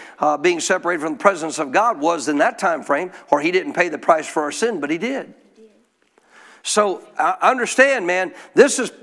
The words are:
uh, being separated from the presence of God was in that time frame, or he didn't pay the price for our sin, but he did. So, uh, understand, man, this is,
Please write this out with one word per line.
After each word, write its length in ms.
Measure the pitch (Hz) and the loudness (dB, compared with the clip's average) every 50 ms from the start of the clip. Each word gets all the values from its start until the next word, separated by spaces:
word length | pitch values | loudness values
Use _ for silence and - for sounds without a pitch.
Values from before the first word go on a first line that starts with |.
| - - - - | -20 -20 -6 -2
uh, 160 | 147 151 147 | 0 0 0
being 240 | 139 147 180 175 160 | 2 2 0 0 0
separated 400 | - - 190 180 - 170 175 160 | 0 -2 -2 -2 -2 -2 -4 -4
from 140 | 147 160 151 | -4 -6 -4
the 40 | 120 | 0
presence 400 | - 202 196 156 160 156 139 156 | 2 2 2 0 -2 -6 -6 -6
of 140 | 156 135 | -4 -2
God 260 | 127 180 220 240 214 147 | 0 0 2 0 0 0
was 300 | 147 165 170 160 120 143 | 0 -2 -2 -2 -2 -2
in 100 | 151 143 | 0 0
that 220 | 160 - - - | 0 0 0 -2
time 240 | 196 185 165 143 - | -2 -2 -2 -2 -2
frame, 260 | - 143 147 180 180 - - - - | -2 -2 -2 -4 -6 -12 -16 -4 0
or 120 | 143 147 | 0 2
he 100 | 151 170 | 2 2
didn't 220 | 180 185 160 143 | 0 0 -2 -2
pay 160 | - 170 175 175 | -2 -2 -2 -2
the 100 | 151 - | -4 0
price 300 | - - 165 160 147 - | 2 2 2 2 0 -4
for 160 | - 160 151 | -4 -4 -4
our 80 | 147 | -4
sin, 260 | 143 - 220 240 220 160 | -4 -2 -2 -2 -2 -4
but 100 | 143 143 | -4 -4
he 80 | 165 | -4
did. 380 | 170 208 247 277 262 - - - _ _ _ _ - 220 _ _ _ _ _ _ _ _ _ _ _ _ _ _ - - - - _ | -4 -4 -6 -6 -6 -10 -12 -18 _ _ _ _ -20 -20 _ _ _ _ _ _ _ _ _ _ _ _ _ _ -20 -20 -20 -20 _
So, 400 | - - - 208 208 202 170 - - - - | -8 -2 0 0 0 0 -2 -6 -10 -10 -6
uh, 200 | - 147 165 185 - | -2 -2 -2 0 2
understand, 680 | 160 208 254 254 233 - - - 262 277 269 240 180 | 2 2 2 2 -2 0 2 4 4 4 2 0 -2
man, 280 | 170 180 185 185 175 - - - - - | -2 -2 -2 -2 -4 -8 -14 -20 2 4
this 240 | 185 254 285 - 269 | 6 6 6 4 0
is, 140 | 233 175 - - | -4 -6 -8 -12